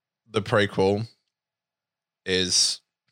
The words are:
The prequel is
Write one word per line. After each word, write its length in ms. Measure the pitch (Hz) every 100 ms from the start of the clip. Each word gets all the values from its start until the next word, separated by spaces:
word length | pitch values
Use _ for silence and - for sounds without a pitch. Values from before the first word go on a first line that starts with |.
| _ _ _
The 120 | 110
prequel 640 | 101 110 101 - 95 101 113 _ _ _ _ _ _ _ _ _ _ _ 98
is 540 | 92 90 - - - _ _ _